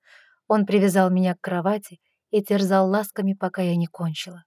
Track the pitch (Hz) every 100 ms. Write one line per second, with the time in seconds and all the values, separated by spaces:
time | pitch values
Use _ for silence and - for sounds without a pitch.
0 | _ - _ _ - 214 196 202 196 190
1 | 185 185 185 175 - 180 175 208 - 277
2 | _ _ _ 214 202 202 190 190 190 202
3 | 202 - 196 196 185 - 180 170 170 -
4 | 170 151 180 175